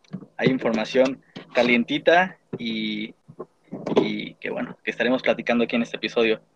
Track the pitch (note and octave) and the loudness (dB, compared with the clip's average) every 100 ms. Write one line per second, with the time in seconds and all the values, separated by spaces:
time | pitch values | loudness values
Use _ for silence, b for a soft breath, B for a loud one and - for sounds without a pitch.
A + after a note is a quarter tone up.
0 | _ - - - A#2+ C3 - A2+ - B2+ | _ -16 -14 -2 0 0 0 -2 0 2
1 | C3 C3 B B - - A#2+ A#2+ A#2 D3 | 2 0 B B -6 2 4 4 2 0
2 | D#3+ E3+ F#3 - _ - A#2 A2 A2 G#2+ | 4 4 4 -4 _ -10 -6 -6 -4 -6
3 | G#2+ - _ - - _ - - - - | -8 -12 _ -18 -18 _ -18 -12 -2 0
4 | G#2 G#2 G2+ - G2+ - - - - - | 0 -2 -8 -10 -8 -8 -8 -10 -8 -2
5 | A#2 B2+ - A2+ A2+ A#2+ A#2 A#2+ A#2 - | 0 0 0 -2 0 0 0 -2 -4 -4
6 | G#2+ - A2+ A2 _ | -4 0 2 0 _